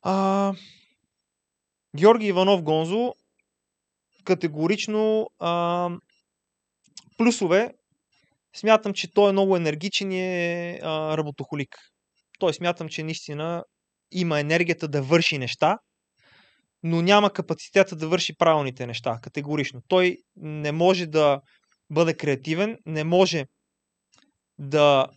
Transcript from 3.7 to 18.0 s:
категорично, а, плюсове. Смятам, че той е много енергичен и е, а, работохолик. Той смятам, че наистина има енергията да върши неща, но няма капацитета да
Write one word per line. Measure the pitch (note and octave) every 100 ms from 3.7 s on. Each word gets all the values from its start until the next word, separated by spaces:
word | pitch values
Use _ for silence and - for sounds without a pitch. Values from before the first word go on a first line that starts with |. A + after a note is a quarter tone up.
| _ _ _ _ _
категорично, | - F3+ E3+ D3+ E3 G#3 - G#3+ G#3+ A3 - _
а, | E3+ E3+ E3+ F3 F3 F3 _ _ _ _ _ _ _ _ _ - _ _
плюсове. | A3+ A#3 F#3 F#3 A#3 - _ _ _ _ _ _ _ -
Смятам, | G#3 A3 A3
че | F#3+ F3+
той | - G3+
е |
много | G3 G3 F#3
енергичен | D#3+ D3+ C3 - G3
и | F#3
е, | F#3 F3+ E3+ F3 E3+ F3
а, | E3 D#3 D#3 D#3
работохолик. | D3+ C#3+ C#3 D3+ C3+ - _ _ _ _ _ _
Той | F#3
смятам, | D3+ F3 F3 D#3+
че | -
наистина | D#3 D#3+ - D3 D#3+ E3+ - _ _ _ _
има | F#3 E3+ D3+
енергията | D3 E3 F3 E3 D#3
да | C#3+
върши | C3 E3 E3+ D3
неща, | A#2+ - D#3 A3 _ _ _ _ _ _ _ _ _ _
но | E3 E3
няма | F3 G#3 G#3
капацитета | G3+ E3+ D#3+ - G3 F#3+
да | D#3+